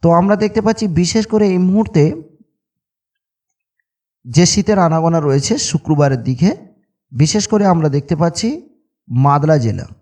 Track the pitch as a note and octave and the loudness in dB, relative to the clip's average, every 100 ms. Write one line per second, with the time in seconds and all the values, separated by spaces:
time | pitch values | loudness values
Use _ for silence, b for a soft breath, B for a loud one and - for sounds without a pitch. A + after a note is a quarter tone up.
0 | E3+ E3+ G3 G3+ G#3+ A3 G#3 G#3 G#3+ D#3+ | 2 2 2 0 0 -2 -2 -2 -2 -2
1 | F3 A3+ G#3+ G#3+ G#3 F3+ F#3 G3 G#3+ E3 | 0 -2 -2 0 0 2 0 0 0 2
2 | D3 D#4+ - _ _ _ _ _ _ _ | 0 -2 -14 _ _ _ _ _ _ _
3 | _ _ _ _ _ _ _ _ _ _ | _ _ _ _ _ _ _ _ _ _
4 | _ _ B2+ B2 F3 - G3+ G3+ E3+ D#3+ | _ _ -2 2 2 0 0 0 2 0
5 | E3 E3 D3 C#3 C#3 C4 - D3+ - D3 | 0 0 0 0 0 -4 -2 -4 -2 0
6 | C#3+ C3 A2 B2+ F3+ E4 - _ _ _ | 2 0 -4 0 0 -2 -12 _ _ _
7 | _ A#2+ D#3 G#3+ G3+ G#3+ G3+ E3+ D#3 C#3 | _ -2 0 0 -2 0 2 2 0 -2
8 | C#3+ D#3 E3+ E3 A3+ D#4 - _ _ _ | -4 -2 -2 -2 -6 -6 -12 _ _ _
9 | _ A#2+ C#3 C#3+ D3+ D3+ A2+ G2 - - | _ 0 2 2 2 2 0 -6 -12 -18